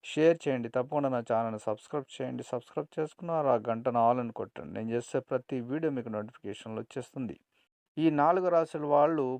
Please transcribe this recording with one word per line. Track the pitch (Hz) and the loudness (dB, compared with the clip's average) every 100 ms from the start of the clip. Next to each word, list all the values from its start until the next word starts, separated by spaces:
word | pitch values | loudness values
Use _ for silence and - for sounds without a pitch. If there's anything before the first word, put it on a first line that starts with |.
షేర్ | - - 160 165 | -4 4 4 4
చేయండి, | 147 127 117 | 0 -2 -2
తప్పకుండా | 131 127 147 139 | -2 -2 -2 0
నా | 127 117 | -2 0
ఛానల్ని | 113 113 107 - | 0 0 -4 -4
సబ్స్క్రైబ్ | 107 - 151 131 | -6 -6 -8 -8
చేయండి. | - 127 123 - | -8 -8 -8 -6
సబ్స్క్రైబ్ | 123 - - 151 | -8 -6 -10 -8
చేసుకున్నారు | - 156 - 170 165 139 | -6 -8 -8 -4 0 2
ఆ | 120 113 | 2 2
గంటను | 113 127 120 | -2 0 4
all | 117 123 | 4 4
అని | 117 | 0
కొట్టండి. | 113 104 - 73 | -6 -10 -10 -10
నేను | 101 113 | -8 -4
చేసే | 117 - 135 - | -4 -2 -4 -2
ప్రతి | 131 - 131 120 | -6 -4 -8 -4
వీడియో | 147 160 135 | -4 -2 -4
మీకు | 113 107 | -6 -6
నోటిఫికేషన్లు | 107 - 104 98 113 110 | -8 -12 -12 -10 -10 -10
వచ్చేస్తుంది. | 110 135 120 143 120 - _ _ _ _ _ - | -8 -10 -10 -8 -8 -10 _ _ _ _ _ 0
ఈ | 160 147 | 2 4
నాలుగు | 151 185 185 | 4 4 4
రాశుల | 170 160 160 147 | 2 0 -4 2
వాళ్ళు | 147 151 160 131 | 6 6 4 0